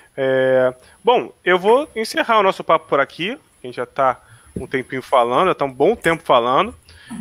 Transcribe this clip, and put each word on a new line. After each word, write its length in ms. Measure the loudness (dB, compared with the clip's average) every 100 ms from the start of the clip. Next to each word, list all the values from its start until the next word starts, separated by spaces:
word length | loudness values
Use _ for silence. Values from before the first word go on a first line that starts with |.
| _ -4
É, 560 | -2 0 2 2 2 -2 _ _
bom, 280 | 0 0 -2 -6
eu 140 | -2 0
vou 300 | 2 2 0
encerrar 460 | -8 -6 -4 0 2
o 20 |
nosso 220 | 2 0
papo 240 | 0 -2 0
por 100 | -2
aqui, 340 | -2 -4 -10 -10 _ _
a 40 | -16
gente 100 | -12
já 100 | -10
tá 340 | -2 -2 -2 _ -20 _ -14
um 100 | -8
tempinho 360 | -8 -6 -10
falando, 460 | -2 0 2 2 0
já 60 |
tá 100 | -2 -4
um 60 |
bom 220 | -2 -2
tempo 280 | 0 -2 -2
falando. 500 | 2 2 2 0 -2 -6 _ -20 -18 -16